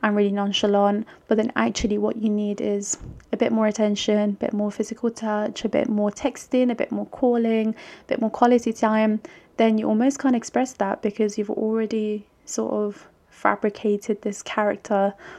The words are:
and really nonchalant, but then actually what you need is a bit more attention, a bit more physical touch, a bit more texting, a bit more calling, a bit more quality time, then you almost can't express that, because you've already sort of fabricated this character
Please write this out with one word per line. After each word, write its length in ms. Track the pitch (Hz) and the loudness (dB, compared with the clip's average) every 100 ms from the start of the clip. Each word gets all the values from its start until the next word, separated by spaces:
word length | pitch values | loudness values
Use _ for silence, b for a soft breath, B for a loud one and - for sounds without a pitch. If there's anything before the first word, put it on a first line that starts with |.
and 120 | 214 208 | 0 2
really 160 | 202 | 2
nonchalant, 760 | 202 202 196 208 202 202 208 220 B - | 2 0 0 2 4 4 2 -2 B 0
but 100 | 226 | 0
then 140 | 220 - | 0 0
actually 420 | 233 208 208 208 | -2 0 -2 0
what 200 | 214 233 | -2 -2
you 120 | 214 | -2
need 320 | 208 208 202 | 0 -2 -2
is 380 | 214 202 202 - - - - | -2 -2 -4 -8 -10 -16 -8
a 40 | - | -2
bit 140 | 233 | 0
more 140 | 226 214 | 2 2
attention, 640 | 214 214 208 - 208 208 | 2 0 0 0 2 0
a 40 | |
bit 200 | 202 - | -2 -4
more 160 | 208 208 | -2 -4
physical 400 | - 214 220 233 | -4 -6 -4 -4
touch, 560 | 226 220 208 214 - 226 | -4 -4 -2 -4 -4 -2
a 40 | |
bit 200 | - - | 0 0
more 220 | 208 208 | 0 0
texting, 580 | - 269 - - 254 247 | -2 -4 -6 -2 0 2
a 40 | 240 | 0
bit 160 | - | -2
more 160 | 202 - | -4 -6
calling, 640 | - 247 240 226 226 220 | 0 2 2 2 2 0
a 360 | 220 - - - | -4 -12 -20 -6
bit 160 | - | -2
more 80 | 220 | -2
quality 420 | - 240 247 233 | 2 4 4 2
time, 480 | 226 220 220 220 214 B B B - | 0 2 4 2 0 B B B 2
then 220 | 226 220 | 4 4
you 80 | 220 | 2
almost 320 | 220 262 277 | 2 2 2
can't 160 | 269 240 | 0 0
express 380 | - 240 254 | 0 -2 -2
that, 280 | - 196 - | -2 -4 -2
because 340 | 208 208 214 214 | -4 0 -2 0
you've 140 | 208 | -4
already 800 | - 220 220 220 220 214 214 - _ - | -2 -2 0 -2 -2 -2 -4 -8 _ -10
sort 280 | - 220 | -6 -2
of 340 | 214 208 202 - _ _ | -2 -4 -6 -16 _ _
fabricated 960 | - 208 208 214 208 214 202 - 202 | -2 0 2 -2 -2 -2 -2 -2 -4
this 220 | 208 202 | -4 -8
character 720 | - - 208 202 - 202 202 196 B | -6 -2 0 -2 -2 0 0 -2 B